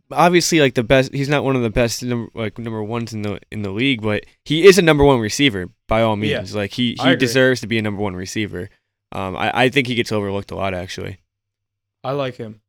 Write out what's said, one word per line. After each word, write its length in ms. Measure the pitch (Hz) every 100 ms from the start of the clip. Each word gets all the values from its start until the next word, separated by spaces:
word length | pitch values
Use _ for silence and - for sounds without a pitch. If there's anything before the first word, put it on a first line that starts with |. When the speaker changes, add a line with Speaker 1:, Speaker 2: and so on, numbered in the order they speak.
| _
Speaker 1:
obviously, 480 | 143 175 175 - 165
like, 140 | 135
the 80 | 127
best, 320 | 113 135 131
he's 160 | 139 139
not 140 | 143
one 120 | 123 131
of 60 |
the 80 | 117
best 320 | 131 117 -
num-, 280 | 123 120 110
like, 240 | - 107 -
number 240 | 113 110
ones 320 | 104 117 110
in 80 | 110
the, 180 | 104 95 -
in 120 | 107
the 80 | 101
league, 320 | 101 135 113
but 240 | 107 104 - _
he 220 | - 156 190
is 100 | 185
a 60 |
number 200 | 165 147
one 160 | 143 127
receiver 500 | 107 - 143 101 90 _ -
by 140 | 113
all 200 | 113 104
Speaker 2:
Yeah. 180 | 107 123
Speaker 1:
means. 140 | 98
Like, 180 | 104 98
he, 240 | - 120 -
Speaker 2:
I 40 |
Speaker 1:
he 40 | 151
Speaker 2:
agree. 80 | 160
Speaker 1:
deserves 420 | 123 131 131 123
to 40 | 101
be 120 | 110
a 40 |
number 200 | 107 101
one 120 | 104
receiver. 540 | 90 92 110 101 92 95 _ _ _ _
Um, 220 | 95 95
I, 160 | 87 107 -
I 60 | 127
think 160 | 139 123
he 80 |
gets 180 | 117 -
overlooked 380 | 107 101 101 -
a 60 | 90
lot, 180 | 98
actually. 460 | 90 92 - 95 92 _ _ _ _ _ _ _ _
Speaker 2:
I 80 | 131
like 240 | 143 131 127
him. 240 | 110 107